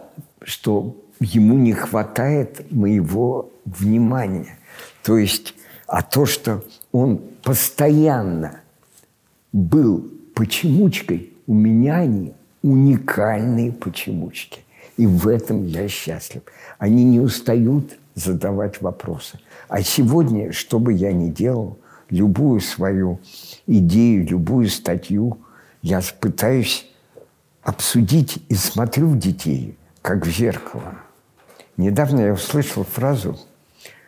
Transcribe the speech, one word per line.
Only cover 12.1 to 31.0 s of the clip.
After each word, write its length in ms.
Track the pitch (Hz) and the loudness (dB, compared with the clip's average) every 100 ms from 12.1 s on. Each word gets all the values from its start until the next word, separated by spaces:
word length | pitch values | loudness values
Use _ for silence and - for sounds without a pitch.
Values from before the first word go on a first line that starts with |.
| 101 85 - _ _ | 0 -4 -12 _ _
уникальные 1080 | 139 135 139 131 - - 107 107 117 117 120 | 2 4 6 4 0 -2 0 0 0 0 -2
почемучки. 880 | 120 92 82 - 92 85 - - - _ _ - - | -4 -10 -10 -8 -6 -8 -12 -18 -20 _ _ -14 0
И 100 | 113 | 2
в 200 | 87 101 | 4 2
этом 380 | 117 - 110 90 | 0 0 -4 -4
я 220 | 82 101 | -4 -6
счастлив. 560 | - - 82 - - - - - - | -8 -10 -10 -12 -16 -18 -20 -20 -4
Они 260 | 101 120 | 2 4
не 160 | 123 117 | 6 6
устают 800 | 127 - - 117 117 143 - - _ | 4 0 -2 2 2 2 -2 -10 _
задавать 680 | - 90 87 90 98 101 - | -8 -4 -4 -2 -4 -4 -4
вопросы. 580 | 95 - - 82 - - _ - - | -8 -8 -10 -10 -12 -20 _ -20 -8
А 140 | 104 | -4
сегодня, 680 | 98 - 117 156 147 110 - | -2 2 2 4 2 0 -4
что 280 | - - 113 | -8 -4 -2
бы 140 | 120 | 2
я 180 | 95 98 | 0 0
ни 180 | 90 85 | 0 -2
делал, 500 | 80 117 123 87 - _ - - | -2 -2 -2 -4 -10 _ -20 -6
любую 480 | 90 104 95 147 113 | 0 2 2 2 2
свою 600 | - - 95 95 92 87 - - - - - | -2 -4 -2 0 -2 -4 -12 -20 -20 -14 2
идею, 600 | 107 87 101 117 104 85 | 4 4 4 4 4 2
любую 420 | 90 82 123 107 | -2 0 2 0
статью 720 | - - 85 - 101 120 110 - - _ _ | -2 -4 -4 -2 -2 -2 -4 -14 -20 _ _
я 200 | - 92 | -2 -2
с-, 100 | 87 | -2
пытаюсь 760 | - 107 - 110 131 104 - - _ _ - - _ _ _ | -4 -6 -2 0 0 0 -4 -10 _ _ -20 -20 _ _ _
обсудить 800 | - - - 120 98 160 139 - - | -10 -6 0 2 4 2 2 -4 -4
и 60 | 101 | -4
смотрю 520 | - - 104 135 160 | -2 -2 -2 0 2
в 100 | 135 | 2
детей, 600 | 92 - 80 67 55 - _ _ | 0 -2 -2 -4 -6 -14 _ _
как 240 | - 95 85 | -4 -2 -2
в 40 | |
зеркало. 680 | 82 117 87 - - - - | -2 -2 -2 -10 -14 -14 -18